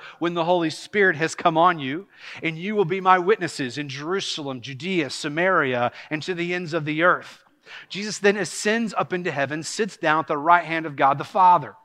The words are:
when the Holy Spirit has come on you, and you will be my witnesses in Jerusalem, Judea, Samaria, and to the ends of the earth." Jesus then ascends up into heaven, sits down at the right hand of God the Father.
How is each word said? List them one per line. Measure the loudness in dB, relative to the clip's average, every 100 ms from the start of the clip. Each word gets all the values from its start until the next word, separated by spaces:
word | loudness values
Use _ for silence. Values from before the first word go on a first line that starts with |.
| -4 -4
when | -2
the | 0
Holy | 2 2 0
Spirit | -4 -4 2 4 4
has | -2
come | 0 2 6
on | 4 4
you, | -4 -6 -10 -20 -18 -8
and | -8 -6
you | -4
will | 0
be | 0 2
my | 4 4
witnesses | 4 0 0 -4 -6 -6
in | -8
Jerusalem, | -8 -4 -4 -4 -8 -8 -10
Judea, | -10 -10 -4 -2 -2
Samaria, | -4 -6 0 2 2 2 0 -2 -4 -10
and | -8
to | -6
the | -6 -4
ends | -4 -4
of | -6
the | -4 2
earth." | 2 2 -2 -20 _ _ -20 -20 -14
Jesus | -10 -8 0
then | 2 2
ascends | -2 -4 -2 0 -2
up | -4 -4
into | -4 -4
heaven, | -2 -2 -4
sits | -6 -4 -6 -2
down | 0 0
at | 0
the | -2
right | 4 4 2
hand | -4
of | -4 2
God | 2 2
the |
Father. | -2 4 6 6 2 -14